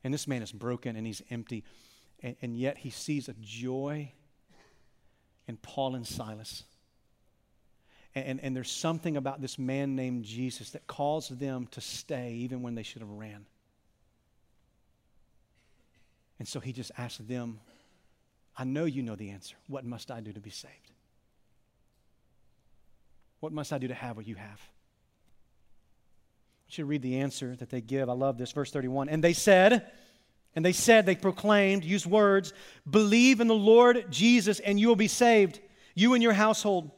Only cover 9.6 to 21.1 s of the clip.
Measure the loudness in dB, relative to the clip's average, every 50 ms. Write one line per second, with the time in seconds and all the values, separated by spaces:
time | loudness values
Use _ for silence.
9.6 | -6 -6 -4 -4 -4 -4 -4 -6 -6 -6 -6 -8 -8 -10 -10 -8 -8 -8 -8 -10
10.6 | -16 -18 -18 -18 _ -16 -10 -6 -6 -4 -4 -6 -8 -12 -12 -10 -8 -8 -8 -8
11.6 | -10 -12 -14 -16 -14 -14 -14 -14 -12 _ -10 -10 -10 -10 -10 -10 -8 -8 -8 -10
12.6 | -10 -10 -10 -10 -12 -14 -16 -18 -18 -16 -16 -16 -18 -18 -20 -20 -20 _ _ _
13.6 | _ _ _ _ _ _ _ _ _ _ _ _ _ _ _ _ _ _ _ _
14.6 | _ _ _ _ _ _ _ _ _ _ _ _ _ _ _ _ _ _ _ _
15.6 | _ _ _ _ _ _ _ _ _ _ _ _ _ _ _ _ -14 -12 -12 -10
16.6 | -10 -10 -10 -10 -12 -14 -12 -12 -12 -12 -12 -16 -12 -8 -8 -8 -8 -8 -12 -14
17.6 | _ _ _ _ _ _ _ _ _ _ _ _ _ _ _ _ _ _ _ -10
18.6 | -8 -6 -4 -4 -4 -4 -4 -6 -8 -8 -10 -12 -12 -14 -14 -16 -20 -20 -20 _
19.6 | _ -14 -14 -12 -12 -12 -14 -14 -14 -14 -14 -14 -14 -16 -16 -16 -18 -18 -18 -18
20.6 | -20 -20 -20 _ _ _ _ _ _ _